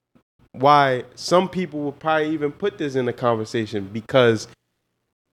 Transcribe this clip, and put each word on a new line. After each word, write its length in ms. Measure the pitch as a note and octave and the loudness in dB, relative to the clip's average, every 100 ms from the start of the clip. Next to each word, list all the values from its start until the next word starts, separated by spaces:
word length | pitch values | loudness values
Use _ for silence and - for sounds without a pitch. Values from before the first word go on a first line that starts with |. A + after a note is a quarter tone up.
| _ _ _ _ _ | _ _ _ _ _
why 520 | - C3+ D3 C#3 B2+ - - | 0 4 6 4 0 -6 -14
some 340 | - E3+ F#3 | 0 0 2
people 320 | F3+ F3 D3 | -2 -6 -6
will 100 | C#3+ | -8
probably 380 | C3 D#3+ D#3 D#3 | -6 -4 -2 -2
even 200 | D#3 D3 | -2 -4
put 260 | D3 G3+ G3+ | -4 -8 -6
this 180 | D3+ C3 | -4 -2
in 100 | B2 | -4
the 80 | |
conversation 760 | A#2 B2 A2+ A2 A#2+ G#2+ G#2+ F#2+ | -2 0 0 -2 -4 -4 -6 -8
because 560 | A2 G#2+ C3+ A#2+ A2+ - - _ _ _ _ _ _ _ | -10 0 4 4 2 -4 -20 _ _ _ _ _ _ _